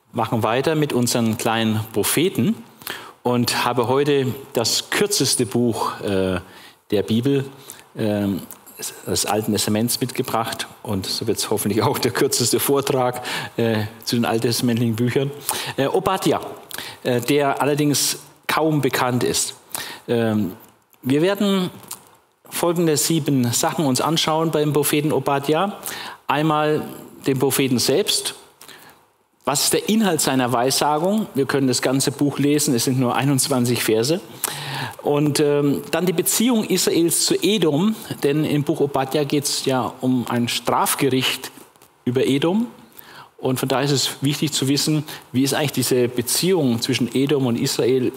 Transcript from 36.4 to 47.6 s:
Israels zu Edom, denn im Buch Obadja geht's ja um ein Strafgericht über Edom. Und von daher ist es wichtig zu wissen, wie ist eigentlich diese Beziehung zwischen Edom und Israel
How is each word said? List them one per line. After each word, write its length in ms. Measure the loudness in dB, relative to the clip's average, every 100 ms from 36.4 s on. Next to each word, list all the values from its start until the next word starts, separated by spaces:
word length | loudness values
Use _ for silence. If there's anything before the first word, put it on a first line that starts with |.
| 2 2
Israels 600 | 2 0 2 2 2 2
zu 180 | 0 2
Edom, 540 | 2 2 2 2 0 -2 -8 -4
denn 220 | 0 0
im 200 | 0 0
Buch 160 | 0 0
Obadja 440 | 0 0 0 0
geht's 400 | 0 0 0 -2
ja 300 | 0 0 -2 -4
um 240 | 0 0 0
ein 180 | -2 -2
Strafgericht 1040 | -2 -2 0 0 0 0 2 0 -4 -8 -18 -20 _ -20 _
über 220 | -4 0 2
Edom. 400 | 2 2 0 -2 -8 -20 -20 -20 -20 -20 -6
Und 200 | -2 -2
von 100 | 0
daher 180 | 0 2
ist 40 |
es 200 | 0 -2 -2
wichtig 320 | -2 0 -2
zu 160 | 0 0
wissen, 340 | 0 0 -2 -4 -12 -6
wie 100 | -2
ist 100 | 0
eigentlich 200 | 0 -2
diese 340 | -2 0 2 2
Beziehung 760 | 0 -2 0 2 2 2 0
zwischen 320 | 0 0 0
Edom 340 | 0 0 2 0
und 120 |
Israel 540 | 0